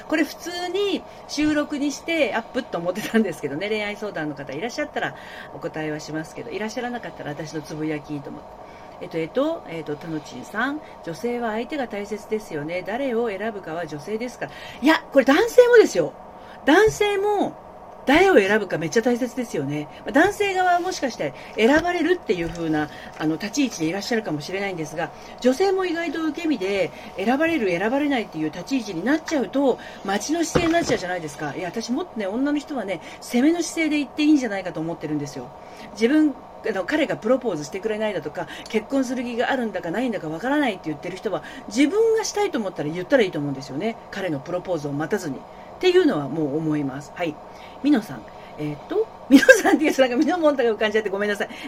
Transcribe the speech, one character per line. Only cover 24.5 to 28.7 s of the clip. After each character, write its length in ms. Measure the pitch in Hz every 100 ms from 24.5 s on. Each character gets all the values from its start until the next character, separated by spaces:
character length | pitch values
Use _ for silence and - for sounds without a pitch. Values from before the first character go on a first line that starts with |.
れ 100 | 190
な 60 | 196
い 60 |
ん 40 | 170
で 80 | 151
す 100 | 156
が、 140 | 160 - - -
女 120 | 240
性 180 | 262 392
も 140 | 381 359
意 80 |
外 180 | 330 339
と 120 | 330
受 200 | 320 311
け 40 | 330
身 120 | 240
で、 320 | 185 202 160 - - -
選 200 | 202 269
ば 100 | 330
れ 100 | 320
る、 100 | 202
選 200 | 170 208
ば 100 | 277
れ 80 | 294
な 120 | 262
い 40 |
っ 40 | 202
て 100 | 156
い 40 |
う 20 | 156
立 120 | 165
ち 140 | 170